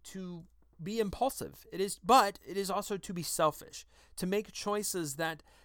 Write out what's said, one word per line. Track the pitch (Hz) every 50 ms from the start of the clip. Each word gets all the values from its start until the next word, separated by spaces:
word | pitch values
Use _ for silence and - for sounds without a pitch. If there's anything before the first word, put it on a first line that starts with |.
| - -
to | - 190 190 180 175 170 175 - _ - - _ _ -
be | 165 165 214 233
impulsive. | 220 196 - - 240 - - - - 76 71 - - -
It | - 170
is, | 190 202 190 - -
but | 180 240 262 220 202 196 - - -
it | 175
is | 196 196 185
also | 196 185 202 - 208 190
to | - - 190
be | 170 165
selfish, | - - - 165 156 147 - - - - - - - - - - - - -
to | - 180
make | 196 208 214 -
choices | - - - 208 208 208 208 - - 185 170 147 135
that, | 143 165 160 160 151 - - - - -